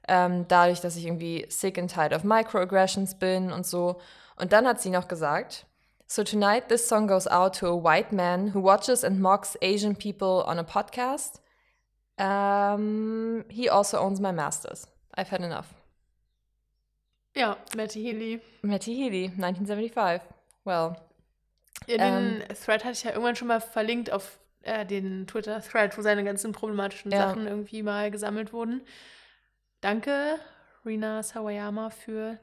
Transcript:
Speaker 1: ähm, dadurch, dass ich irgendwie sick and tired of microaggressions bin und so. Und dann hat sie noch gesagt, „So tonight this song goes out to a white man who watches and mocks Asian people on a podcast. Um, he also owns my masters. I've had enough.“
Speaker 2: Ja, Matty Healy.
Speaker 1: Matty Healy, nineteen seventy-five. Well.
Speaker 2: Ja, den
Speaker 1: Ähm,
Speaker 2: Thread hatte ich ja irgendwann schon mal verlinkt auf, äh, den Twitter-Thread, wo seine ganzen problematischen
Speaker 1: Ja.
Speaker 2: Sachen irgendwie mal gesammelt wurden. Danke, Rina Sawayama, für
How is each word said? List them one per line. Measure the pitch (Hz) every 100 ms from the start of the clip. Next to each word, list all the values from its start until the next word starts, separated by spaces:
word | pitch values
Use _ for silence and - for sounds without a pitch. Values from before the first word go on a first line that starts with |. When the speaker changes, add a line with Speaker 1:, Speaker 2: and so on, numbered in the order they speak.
| -
Speaker 1:
ähm, | 180 180 180 170
dadurch, | 180 175 175
dass | 175 170
ich | 170
irgendwie | 170 170 165 -
sick | - 196 185
and | 180
tired | 175 151
of | 156
microaggressions | 190 220 220 208 180 190 190 196 190 -
bin | 185 185 185
und | - 180
so. | 175 175 180 - - - -
Und | 175
dann | 208 254
hat | 233
sie | 190
noch | 180 180
gesagt, | 170 151 160 - - - _ _ _ -
„So | -
tonight | 208 208 202 233 247
this | 233 -
song | 220 214
goes | 190 185
out | 175 190 190
to | 180
a | 175
white | 165 165 214 202
man | 175 180 202 196
who |
watches | 190 208 - 247
and | - 190
mocks | 185 196 196 -
Asian | 190 202 208 202
people | 208 196 190 185 -
on | 170
a |
podcast. | 165 202 - - 247 285 - - _ _ _ _ _ _ _ -
Um, | 196 196 202 202 202 208 214 214 220 220 226 226 -
he | 214 247
also | 196 202 -
owns | 190 196
my | 196
masters. | 170 151 - - - - _ _ -
I've | 190
had | 185
enough.“ | 175 160 170 - _ _ _ _ _ _ _ _ _ _ _ _ _ _ _ 285
Speaker 2:
Ja, | 226 196 - 226
Matty | 214 214
Healy. | 233 220 226 226 - _
Speaker 1:
Matty | 202 196 220 247
Healy, | 269 190 185 180
nineteen | 180 185 202
seventy-five. | 208 226 240 190 175 - - _ _ 202
Well. | 175 165 175 - _ _ _ _ _ _ - -
Speaker 2:
Ja, | 226
den | 196 190 196 220
Speaker 1:
Ähm, | - 202 -
Speaker 2:
Thread | 220
hatte | 240
ich | 240
ja | 233
irgendwann | - 240 233
schon | 240
mal | 226
verlinkt | 226 226 214 240 220
auf, | 196 196 - _ _
äh, | - 220 196
den | 202 190 190 190
Twitter-Thread, | 220 208 214 - 233 208 208
wo |
seine | 208 202
ganzen | 202 202 220
problematischen | 208 220 208 196 - 202
Speaker 1:
Ja. | 196 196
Speaker 2:
Sachen | 190 214
irgendwie | 208 208 220
mal | 208 208 208
gesammelt | 208 208 214 214
wurden. | 233 226 254 - - - - - _ _ _ _ _
Danke, | 196 220 285 277 294 311 - - _ _ 226
Rina | 214 214 220
Sawayama, | 214 233 214 202 208 208 220
für | 220 - 220 220 226